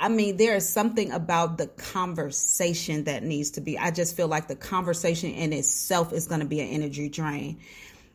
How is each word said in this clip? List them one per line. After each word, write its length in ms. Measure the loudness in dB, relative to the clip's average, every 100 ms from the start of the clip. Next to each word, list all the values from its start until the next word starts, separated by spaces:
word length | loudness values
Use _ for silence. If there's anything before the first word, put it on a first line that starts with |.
I 80 | 2
mean, 300 | 4 4 4
there 180 | 4 4
is 120 | 2
something 440 | 2 2 2 0
about 460 | -2 0 2 2 0
the 80 | -4
conversation 1400 | -8 -8 -4 -2 -2 -4 0 0 2 2 0 -2 -2
that 180 | -2 -2
needs 300 | -2 -2 -2
to 80 | -4
be, 160 | -4 -2
I 140 | 0
just 260 | 0 0 0
feel 120 | 0
like 180 | 0 -2
the 80 |
conversation 760 | -8 -2 0 0 0 0 0 -2
in 220 | -2 0
itself 600 | 2 2 0 2 2 2
is 140 | 0 -2
gonna 200 | -2 0
be 140 | -2
an 80 | -2
energy 400 | -2 -2 -4 -6
drain. 500 | -4 -4 -4 -6 -10 -14 -20 -20 -20 -20